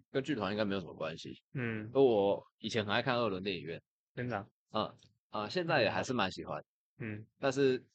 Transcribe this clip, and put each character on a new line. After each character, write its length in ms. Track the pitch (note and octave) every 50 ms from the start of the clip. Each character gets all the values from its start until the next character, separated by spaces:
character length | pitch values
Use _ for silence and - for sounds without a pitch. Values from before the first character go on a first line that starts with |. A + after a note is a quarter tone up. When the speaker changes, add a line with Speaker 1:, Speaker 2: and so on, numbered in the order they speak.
| - _
Speaker 1:
跟 100 | - C3+ C3+
剧 120 | D#3 D3
团 160 | A2+ G2+ F#2
应 60 | G#2
该 60 | G#2 G#2+
没 120 | G2+ G2
有 60 | G2
什 40 | E2+
么 80 | - -
关 240 | F#2+ E2 D#2+ D#2+
系， 240 | D#2+ - D2+ B1 - _ _ -
Speaker 2:
嗯。 360 | C#3 B2 A#2 A2+ G#2+ G#2+ A2 A2+
Speaker 1:
而 60 | C3+
我 460 | C#3 B2+ A2+ G2+ G2 G2+ G2 - - - _ _
以 100 | - A2
前 160 | A2+ A2+ G#2
很 80 | G#2 G2+
爱 80 | A#2+
看 140 | B2 C3+ B2
二 140 | A#2+ A#2+ G#2+
轮 120 | F#2+ F2+
电 140 | F#2 G2+ F#2+
影 80 | E2 C#2+
院。 180 | D#2+ E2 D2+ - _ _ _ _ _ _
Speaker 2:
真 140 | B2 B2
的 100 | B2 A#2
啊？ 100 | G2+ G2 - _ _ _ _
Speaker 1:
嗯， 260 | - A2 G2+ - - - _ _ _ _ _ _
呃， 180 | - G#2+ G#2 G#2
现 160 | - F#3 E3+
在 160 | E3 E3 C#3+
也 80 | A2 F#2
还 140 | E2+ F#2 F#2
是 100 | - B2+
蛮 160 | A#2+ G2 F#2
喜 140 | - - D#2
欢。 200 | D2+ D2+ D2 - _ _ _ _ _ _ -
Speaker 2:
嗯。 260 | A#2+ A2 G#2 G#2 A2 - _ _
Speaker 1:
但 120 | - C#3
是 320 | B2+ C#3 C#3 C3 B2+ A#2+ - _